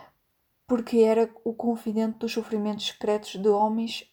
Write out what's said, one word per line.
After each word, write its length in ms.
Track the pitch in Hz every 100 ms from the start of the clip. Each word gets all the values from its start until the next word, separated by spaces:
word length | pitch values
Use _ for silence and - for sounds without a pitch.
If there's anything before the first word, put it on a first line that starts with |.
| - _ _ _ _ _ -
porque 340 | 240 233 233
era 300 | 220 220 220 -
o 100 | 233
confidente 680 | 226 233 226 226 214 220 220
dos 120 | 226
sofrimentos 560 | 233 226 214 214 208 -
secretos 480 | - 214 208 208 190
de 140 | 214
homens 600 | 202 214 220 226 - -